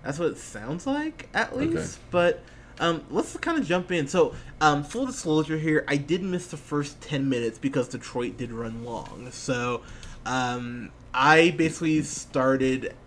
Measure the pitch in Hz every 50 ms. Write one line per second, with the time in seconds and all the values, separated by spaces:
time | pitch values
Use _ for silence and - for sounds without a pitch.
0 | - - 143 156 175 147 95 - - - - 110 107 123 156 175 - 277 269 294
1 | 302 320 302 - - - - 208 226 - - 254 294 330 330 165 160 - - -
2 | - - - 175 175 175 - - - - - - - - - - 156 170 165 156
3 | - - 139 180 - - - - - 339 330 311 214 147 175 180 175 - 180 170
4 | 147 139 - 185 156 120 - - - - - - 156 156 147 143 143 - - 233
5 | 269 254 262 - - 170 156 156 151 151 156 160 156 160 151 151 - - 143 143
6 | 135 - 175 180 185 190 180 175 175 - - 147 - - 147 147 143 143 - -
7 | - - 156 135 139 135 131 120 117 113 113 - - 135 139 139 123 - - 113
8 | - - - 127 123 120 - 120 127 113 113 113 117 113 113 113 117 120 117 95
9 | - - - - 120 127 - - - - 127 - 240 123 120 117 - - - -
10 | - - - - - 117 127 131 127 123 123 123 123 120 120 123 113 - - -
11 | - - - 127 139 147 156 160 165 180 156 143 160 160 156 - 170 160 156 156
12 | 143 - - - - - - 139 127 131 135 131 131 131 131 131 - - - -
13 | -